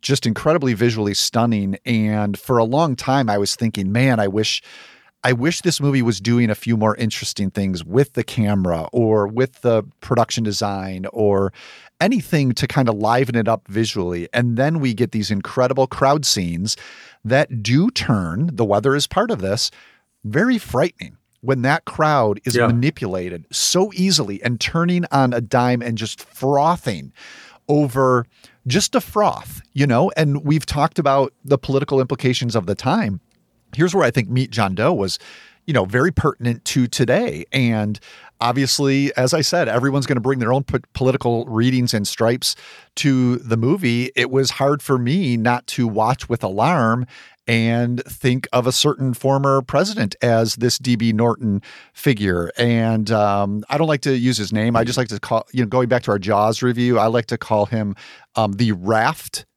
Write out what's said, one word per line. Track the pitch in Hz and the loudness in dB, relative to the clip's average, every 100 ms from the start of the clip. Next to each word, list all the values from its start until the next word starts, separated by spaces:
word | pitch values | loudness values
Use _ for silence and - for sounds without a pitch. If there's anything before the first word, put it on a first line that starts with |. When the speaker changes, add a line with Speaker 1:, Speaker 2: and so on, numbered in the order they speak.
Speaker 1:
just | - 135 120 | -2 -2 0
incredibly | 107 151 165 135 | -2 0 2 0
visually | 110 120 110 104 | 2 2 2 -2
stunning. | 98 - 117 117 110 98 98 - | -2 -2 0 2 0 -2 -4 -2
And | 113 107 107 104 98 | 0 0 0 -2 -4
for | - 120 | 0 0
a | |
long | 113 135 165 | 2 0 0
time, | 123 - 135 117 | -2 -2 0 0
I | 104 | 0
was | 101 - | -2 -2
thinking, | 117 104 95 | -4 -2 -2
"Man, | 110 135 117 | 2 2 2
I | 101 | 0
wish, | 101 107 - - - - - _ _ | 0 -2 -4 -10 -20 -20 -20 _ _
I | 127 | 0
wish | 123 143 170 | 0 0 0
this | 175 - | -2 0
movie | 143 139 | 0 2
was | 117 95 | 2 0
doing | 101 120 117 | 0 2 2
a | |
few | 104 - 113 | 0 -2 2
more | 110 104 | 2 2
interesting | 117 - - - 98 | -2 -4 -8 -4 -4
things | 101 98 90 | -2 -2 -4
with | 78 110 139 | 0 0 2
the | - | -2
camera | 110 - 104 101 90 82 80 | -4 0 0 2 0 -2 -2
or | 123 113 110 101 | 0 2 2 2
with | 110 127 _ | 0 -2 _
the | 123 113 101 _ | 0 0 0 _
production | - 120 113 - | -2 0 2 0
design | 110 98 104 98 95 92 95 | -2 -2 -4 -4 -8 -8 -8
or | 110 104 98 98 - - - - _ | 0 2 4 0 -4 -20 -20 -20 _
anything | 185 247 - 160 135 | 0 0 0 0 0
to | 120 139 | 0 -2
kind | - 123 | 0 0
of | 107 | 2
liven | 107 123 123 117 | 2 2 2 0
it | 110 | 0
up | 110 - | -2 -2
visually." | 98 113 107 87 87 85 | -4 -2 -2 -4 -4 -4
And | 120 120 117 | 0 0 2
then | 139 165 | 0 0
we | 135 | -2
get | 107 117 | 0 -2
these | 110 104 | -2 -2
incredible | 104 - - 127 127 131 | -4 -4 -2 0 2 -2
crowd | - 139 151 139 | 2 2 2 0
scenes | - 87 82 104 - - - - _ | -2 -2 -4 -4 -6 -12 -20 -20 _
that | - 131 151 120 | 0 0 0 -4
do | 104 135 208 | 0 2 2
turn, | - - 110 87 90 170 | -2 0 0 0 -2 -4
the | 113 | -2
weather | 110 101 127 143 | 0 2 2 0
is | - | -2
part | - 226 | -2 -2
of | 175 | -2
this, | 95 104 - - - _ _ _ | -2 -2 -4 -8 -20 _ _ _
very | 107 120 233 240 | -4 0 0 0
frightening | - - 170 _ - - _ _ | -2 -2 -2 _ -20 -20 _ _
when | 117 131 | -2 0
that | 127 156 | 2 0
crowd | - - 156 147 110 104 | -4 -2 2 4 2 0
is | - 117 | -2 2
Speaker 2:
Yeah. | 117 | 2
Speaker 1:
manipulated | 117 131 156 104 92 90 87 - | 2 0 -2 -6 -4 -6 -10 -10
so | - - 180 208 | -4 0 2 0
easily | 185 185 160 104 202 | 0 0 2 -2 -4
and | 120 120 | -4 -2
turning | - 165 175 180 175 | -2 -2 0 0 0
on | 139 127 | 2 2
a | 120 | 0
dime | 110 127 123 123 | 0 0 2 0
and | 120 113 | -2 -6
just | 110 - | -6 -10
frothing | - - 135 139 151 175 - 90 67 _ - - - - - | -18 -6 0 2 2 0 -4 -8 -10 _ -20 -20 -20 -20 0
over | 147 147 127 131 123 117 _ - _ 131 | 2 2 2 4 2 0 _ -20 _ -2
just | 123 - | 0 0
a | 254 | -2
froth, | - 214 208 53 - - - | -2 0 0 0 -12 -18 -10
you | - 143 | -2 2
know? | 120 180 - | 4 2 2
And | 151 143 | 0 0
we've | 147 156 - | 0 0 0
talked | 147 156 - | -2 0 0
about | 139 139 131 _ | 2 2 0 _
the | - 139 | -2 -2
political | - 135 147 135 | 2 -2 0 0
implications | 127 135 131 123 120 | 0 0 0 0 0
of | 110 92 | -2 -2
the | 98 | -4
time. | 123 202 151 98 _ _ _ _ _ | 0 0 0 -4 _ _ _ _ _
Here's | 123 180 | -2 0
where | 190 | 2
I | 131 | 2
think | 131 98 | 2 0
Meet | 123 131 | -2 -2
John | 107 101 92 | -2 -2 0
Doe | 123 | 0
was, | 170 95 - - - - _ - | 0 -2 -4 -12 -20 -20 _ -2
you | |
know, | 135 | 0
very | 95 120 165 | 2 2 2
pertinent | - 151 - 120 117 - | 2 -2 -2 -4 -4 -2
to | 135 123 | 0 0
today. | - 123 147 240 76 - | 0 2 2 0 -6 -4
And | 135 120 110 104 104 - - - _ | 0 2 2 -2 -4 -12 -20 -20 _
obviously, | 117 123 131 - 139 135 139 - | -2 0 0 0 2 2 0 0
as | 127 | 0
I | 160 | 0
said, | 143 175 131 | 0 0 0
everyone's | 113 139 135 127 | 0 0 0 0
gonna | 127 | -2
bring | 117 135 | 0 0
their | 113 | 0
own | 131 | 0
po-, | 139 131 - | 0 -6 -6
political | - 127 123 123 117 120 | -2 0 0 0 -2 -2
readings | 110 123 127 120 | 2 2 2 0
and | 110 98 | 0 -2
stripes | - 113 127 - - - - _ - | 0 0 0 -2 -6 -12 -20 _ -2
to | 143 131 123 123 | 0 2 2 0
the | 120 113 | -2 0
movie. | 117 196 151 117 127 | 2 0 0 0 -2
It | - 123 | -2 0
was | 131 131 | 2 0
hard | - 139 143 | 0 0 0
for | - 135 | 0 0
me | 120 170 160 117 | 2 0 0 0
not | 117 123 - | 2 0 -4
to | - 117 | -2 -2
watch | 107 110 131 - | 2 0 0 -2
with | 120 | -4
alarm | 98 98 127 175 113 120 123 - - _ - | -2 0 2 2 2 0 -4 -12 -20 _ -2
and | 113 113 117 120 123 | 0 2 0 0 -4
think | - - 135 127 - | -8 -2 0 0 0
of | 123 123 | 0 0
a | |
certain | - 151 143 135 | 0 0 0 -2
former | 117 135 135 139 135 | 0 0 2 2 2
president | 123 143 190 214 101 - | 2 0 0 -2 -6 0
as | 123 113 113 - | 2 2 2 0
this | 120 - | -2 0
D | 127 | 0
B | 117 117 | 0 2
Norton | 107 120 113 117 98 - - - | 2 0 0 -2 -2 -4 -20 -20
figure. | - 147 113 101 87 85 - | -4 0 2 0 0 -2 0
And, | 120 117 113 113 107 | 0 2 2 0 0
um, | 110 104 101 101 104 107 | 2 2 2 0 -4 -4
I | 147 | -2
don't | 160 | 0
like | 147 | 0
to | 143 131 | 0 0
use | 123 113 | 0 0
his | 98 | -2
name. | 110 113 117 | -2 0 0
I | |
just | 117 123 | 0 -2
like | 120 | -4
to | 104 | -6
call, | - 113 - | -2 -2 -2
you | 127 | -2
know, | 113 | 0
going | 127 123 | 0 2
back | 123 | 0
to | 120 | 0
our | 101 | -2
Jaws | 92 101 107 110 | 0 2 2 2
review, | 123 120 123 117 | 0 0 2 2
I | 110 | 2
like | 120 113 | 0 -2
to | 117 | -8
call | - 107 104 | -2 0 0
him, | 113 104 98 - - _ - | -2 -4 -6 -14 -20 _ -2
um, | 110 | -2
the | 98 113 | 0 -2
raft | 95 92 110 120 156 - - - | 0 0 2 2 -2 -10 -14 -14